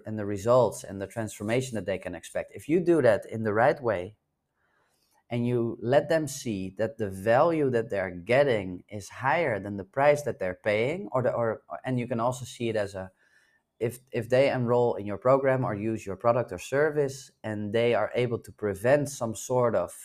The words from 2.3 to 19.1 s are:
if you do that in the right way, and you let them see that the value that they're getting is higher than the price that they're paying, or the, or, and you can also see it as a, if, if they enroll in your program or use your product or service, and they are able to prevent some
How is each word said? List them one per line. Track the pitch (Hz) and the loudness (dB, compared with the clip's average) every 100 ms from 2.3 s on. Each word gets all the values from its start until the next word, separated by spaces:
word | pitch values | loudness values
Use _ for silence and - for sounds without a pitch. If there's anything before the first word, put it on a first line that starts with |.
| 90 - 101 | -8 -8 -12
if | 117 | -2
you | 175 | 0
do | 170 170 | 4 4
that | 120 98 - | 6 4 0
in | 113 | -4
the | 110 | -2
right | 104 131 160 | 2 2 2
way, | 120 92 90 - _ _ _ _ _ _ _ _ _ _ - | 0 -2 -4 -14 _ _ _ _ _ _ _ _ _ _ -8
and | 120 120 | -2 0
you | 123 117 - | 0 -2 -4
let | 113 139 156 | 2 2 4
them | 160 151 | 0 0
see | - 127 98 95 92 | -6 -6 -6 -6 -4
that | 110 - | -4 -4
the | 104 | -6
value | 95 101 120 170 165 139 | -4 2 4 6 4 2
that | 117 - | 0 0
they're | 101 92 | -2 -4
getting | 87 87 123 143 110 92 90 - | -6 2 4 4 2 -2 -8 -10
is | 104 95 | -14 -12
higher | - 127 160 156 104 | -4 0 0 0 -2
than | 98 101 | -4 -8
the | |
price | 92 - 147 147 | -6 2 4 4
that | 120 - | 0 -4
they're | 92 90 | -4 -4
paying, | 110 104 123 175 208 | 0 2 2 -2 -4
or | 127 | 0
the, | 123 | 0
or, | 113 113 104 - - 131 | 0 -2 -2 -8 -12 -4
and | 123 | -4
you | 120 | -2
can | 120 | -2
also | 120 127 120 | -2 -2 -8
see | - 117 | -6 -2
it | 107 | -2
as | 101 98 | -2 -6
a, | 92 _ _ _ _ _ _ - | -12 _ _ _ _ _ _ -6
if, | 117 - _ | -6 -6 _
if | 123 110 | -6 0
they | 127 135 | 4 4
enroll | 127 117 120 120 98 | 2 2 4 2 0
in | 101 | -4
your | 101 | -4
program | 127 135 135 131 | 2 4 4 2
or | 107 104 | 0 -2
use | 110 110 | -4 -4
your | 98 92 | -6 -2
product | 117 120 117 | 2 2 0
or | 90 | -6
service, | - 139 156 151 139 131 - _ | -4 0 0 2 -2 -4 -16 _
and | 110 104 104 | -6 -4 -2
they | 113 120 | 2 2
are | 110 104 117 | 2 0 0
able | 123 113 | -2 -2
to | - | -8
prevent | - 107 90 117 147 | -6 -4 0 4 4
some | 135 | 2